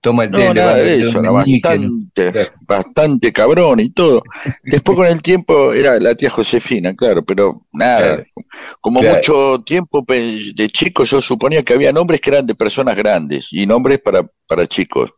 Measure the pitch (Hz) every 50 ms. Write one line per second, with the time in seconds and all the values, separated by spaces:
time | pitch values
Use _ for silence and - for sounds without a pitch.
0 | - 120 120 120 113 107 95 196 196 - - 110 - 120 113 - 139 170 170 131
1 | 117 117 117 - - 110 95 101 98 135 131 123 - - 170 101 104 104 120 117
2 | - 180 _ - 92 90 - 107 98 - _ _ - _ 101 98 95 - - -
3 | 151 156 143 123 - 117 - - 131 135 156 175 180 156 135 113 214 247 - -
4 | 180 165 131 113 - - - - - 143 127 - _ 127 139 147 - - 190 175
5 | 185 175 170 160 147 170 185 185 165 - 165 147 139 127 107 110 139 143 123 110
6 | 87 117 120 117 139 135 - - 110 - - 120 - - 123 107 87 90 95 -
7 | 123 120 101 85 78 - 95 95 101 95 - - _ _ _ - 113 123 123 113
8 | 90 82 78 76 - _ _ - - _ - - - - - _ - 110 117 127
9 | 113 110 104 - - - 151 139 135 139 131 127 110 - 151 180 180 - - 147
10 | 127 - 131 123 117 117 110 107 104 101 104 - 110 104 - - - - - -
11 | 135 117 - 139 123 - 127 113 - 135 156 156 131 - 123 131 143 139 135 156
12 | 175 175 165 147 - - 135 143 139 113 107 _ 113 107 - - 135 127 107 95
13 | 107 104 104 87 78 71 71 69 65 - - 82 101 98 110 123 127 135 139 135
14 | _ 107 95 92 85 - _ _ _ _ 82 82 87 82 - - 92 - - 67
15 | 60 57 _